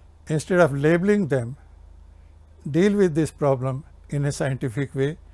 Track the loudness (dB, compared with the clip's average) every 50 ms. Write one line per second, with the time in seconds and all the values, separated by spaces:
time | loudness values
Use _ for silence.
0 | -20 -20 -20 -16 -8 -4 -4 -4 -2 0 4 4 4 4 2 2 2 2 2 2
1 | 2 2 2 2 0 0 -2 -2 -2 -4 -10 -14 -18 -20 -20 -20 -20 -20 -20 -20
2 | -20 -20 -20 -20 -20 -20 -20 -20 -20 -20 -20 -14 -8 -4 0 2 2 4 4 4
3 | 2 2 2 0 -2 -2 -2 -2 0 0 0 0 -2 -4 -6 -6 -10 -14 -20 -20
4 | -12 -6 -4 -2 -2 -2 -2 -4 -4 -4 -4 -4 -6 -6 -4 -4 -6 -6 -4 -2
5 | -2 -2 -4 -6 -14 -20